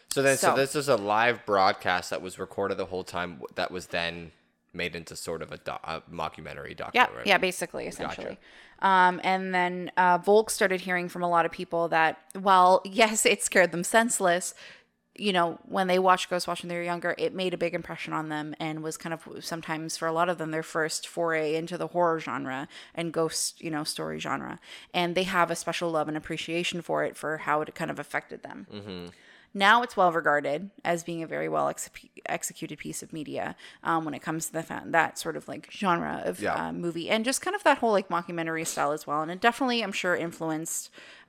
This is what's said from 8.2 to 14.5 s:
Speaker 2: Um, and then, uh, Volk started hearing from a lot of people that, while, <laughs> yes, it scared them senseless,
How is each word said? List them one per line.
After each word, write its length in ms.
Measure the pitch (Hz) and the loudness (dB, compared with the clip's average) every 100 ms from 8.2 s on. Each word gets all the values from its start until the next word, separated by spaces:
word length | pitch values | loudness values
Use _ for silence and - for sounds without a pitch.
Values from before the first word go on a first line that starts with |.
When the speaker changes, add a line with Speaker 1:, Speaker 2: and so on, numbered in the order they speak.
| - 190 - - - - | -10 -12 -18 -20 -20 -2
Speaker 2:
Um, 400 | 196 185 180 180 | 4 6 6 4
and 320 | 185 190 190 | 0 0 0
then, 380 | 185 180 180 175 - | 0 0 -2 -2 4
uh, 200 | 185 175 | 6 6
Volk 320 | 175 208 220 | 6 6 6
started 300 | - 196 185 | 2 2 0
hearing 300 | 185 180 175 | 0 -2 -2
from 120 | 175 | -4
a 60 | 175 | 2
lot 160 | 170 | 2
of 80 | 165 | 2
people 360 | - 180 170 170 | -2 -4 -2 2
that, 300 | 165 160 - _ | 4 4 2 _
while, 480 | 190 196 185 180 185 | -2 6 8 10 8
<laughs> 40 | 196 | 4
yes, 400 | 190 220 214 - | 4 4 6 4
it 160 | 196 | 4
scared 280 | - 202 175 | 4 4 4
them 140 | 175 | 2
senseless, 720 | 180 226 233 - 185 175 - | 2 4 4 2 2 2 0